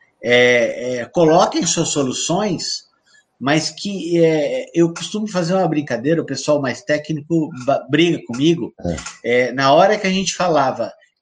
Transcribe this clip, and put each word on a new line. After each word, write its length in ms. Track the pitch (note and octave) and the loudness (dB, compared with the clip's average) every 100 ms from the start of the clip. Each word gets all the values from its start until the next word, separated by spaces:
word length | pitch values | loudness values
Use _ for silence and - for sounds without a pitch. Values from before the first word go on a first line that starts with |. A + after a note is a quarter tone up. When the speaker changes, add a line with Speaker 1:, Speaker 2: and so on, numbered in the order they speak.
| _ _ | _ _
Speaker 1:
é, 760 | A2+ B2 B2 B2 A2+ - B2 B2 | 2 4 6 4 2 -2 -6 -6
é, 40 | |
coloquem 600 | A#2 F3 D#3+ E3 G#3+ D#4+ F3 | -4 2 4 6 4 0 -2
suas 240 | F3 D#3 | -2 -2
soluções, 1000 | D3+ B2+ B2 - F3 G#3+ E3 - - - _ _ _ _ - | -2 -2 -2 -4 -2 -2 -4 -6 -10 -12 _ _ _ _ -6
mas 300 | B2+ D#3 - | 0 0 -2
que, 480 | - G3+ G3 E3 E3+ | -8 -8 -8 -2 2
é, 420 | E3 D#3 C#3+ F3 - | 4 2 0 -4 -2
eu 180 | E3+ E3 | 0 0
costumo 360 | E3+ - G#3+ G#3+ | 0 -8 -8 -6
fazer 260 | F#3 E3 | -4 -2
uma 140 | F#3+ E3+ | 0 0
brincadeira, 520 | D3+ C#3+ A#2 C3+ E3 | -2 -4 -4 -2 -2
o 60 | C#3 | -2
pessoal 340 | C3 - C#3+ | -6 -2 -2
mais 220 | C3+ - | -2 -6
técnico 680 | - D3 D3+ D#3 D3 E3 D3+ B2+ | -4 -4 -4 -8 -2 -2 -2 -4
ba-, 220 | B2 C3 - | -2 -2 0
briga 320 | C#3+ E3+ D3+ - | 2 2 0 -4
comigo. 480 | A#2+ D3+ D#3+ G#2+ - | 0 2 2 -2 -8
Speaker 2:
É. 120 | F2 D#2+ - - | -6 -6 -10 -10
Speaker 1:
É, 300 | A2+ B2 B2 | -2 0 0
na 200 | B2+ C3+ | 0 4
hora 240 | D3+ G3 G#3 | 6 4 2
que 120 | G3 | 0
a 20 | |
gente 240 | F#3 F#3 | -2 -2
falava 580 | - F3+ D3+ C3 A#2+ G#2+ - _ _ | -2 0 2 0 -2 -6 -10 _ _